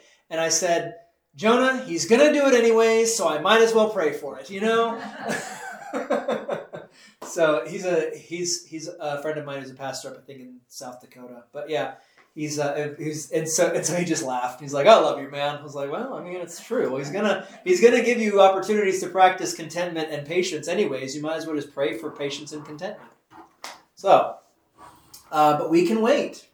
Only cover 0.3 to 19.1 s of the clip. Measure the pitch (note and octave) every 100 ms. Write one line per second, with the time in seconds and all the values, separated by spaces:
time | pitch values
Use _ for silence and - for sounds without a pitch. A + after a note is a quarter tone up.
0.3 | E3 E3 D#3 F3+ E3+ - - _ _ _
1.3 | C#3 G#3 B3 C4 B3+ F#3 E3 C#3+ A#3+ D4
2.3 | D4 C#4 B3 A3+ A3+ A3+ A3+ A3+ A3+ E3
3.3 | D3+ F3+ A3 A3+ A3 G#3+ G3 D#3 C#3 C#3+
4.3 | C3+ D#3 G3 A3 A3+ A#3 A3 G#3+ G#3+ A3+
5.3 | - - - - - - - - C4+ -
6.3 | - - - - - - _ - _ -
7.3 | F3+ D#3 D3 - F#3 F3+ E3 D#3 D3 -
8.3 | E3+ E3+ - - D#3+ D3+ - D3+ C#3+ D#3
9.3 | D3 C#3 C#3 C3 C3 C3+ B2+ C3+ B2+ -
10.3 | C3+ B2+ B2+ _ - B2+ B2 A2 B2+ B2
11.3 | A#2+ - D3 D3 D3 C3+ - _ _ _
12.3 | - D3+ D3 C#3+ D3 D3 C#3+ D#3 D3 -
13.3 | D#3+ D#3 F3+ E3 E3 C#3 F3 E3+ D#3 B2+
14.3 | B2+ B2+ - C#3+ C#3 F3 A3 D3+ C#3 C3+
15.3 | C#3+ C#3+ C#3+ D3 C#3+ C#3 E3 C4 F3 F3
16.3 | F3+ E3+ - - B3 C3+ C3 D3 F#3+ G#3
17.3 | F#3+ - - F3+ F3+ A3+ B3 A3+ A#3 G#3+
18.3 | G3 F#3+ F#3+ F#3 G#3+ G3 F3+ F3